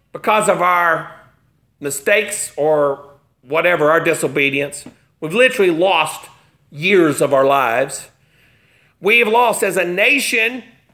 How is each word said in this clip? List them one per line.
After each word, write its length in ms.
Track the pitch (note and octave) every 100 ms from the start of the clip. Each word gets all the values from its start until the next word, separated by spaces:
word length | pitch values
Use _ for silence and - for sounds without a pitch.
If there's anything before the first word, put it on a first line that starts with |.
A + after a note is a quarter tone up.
| _
because 360 | D#3 - G#3+ G#3
of 140 | E3+
our 480 | F3+ F3+ E3+ D#3+ D3+ - _ _ _ _ _ _
mistakes 720 | C#3+ - A3 G#3 G3+ - - -
or 540 | D3+ D3+ C#3+ C#3 - - _ _
whatever, 480 | B2 D#3 F3 E3+ D3+
our 100 | E3
disobedience. 880 | E3 D#3 D3 C#3+ C#3 C#3 C#3+ - - - _ _
We've 140 | D#3
literally 360 | G#3 B3+ B3 F#3
lost 600 | D#3+ F#3+ D#3+ D#3 - - _ _ _ _
years 500 | C#3+ F3+ G3 D#3+ C3+
of 140 | C#3+
our 100 | C3+
lives. 640 | C3+ C#3 B2 A#2+ C#3+ - - _ _ _ _ _ _ _ _ _
We 180 | F#3 A#3
have 100 | A3
lost 340 | A3+ A#3+ F#3+
as 140 | G3+ F3
a 80 |
nation, 800 | F3 F3+ A#3+ C#4 G3+ A#3 A3+ B3+ - _ _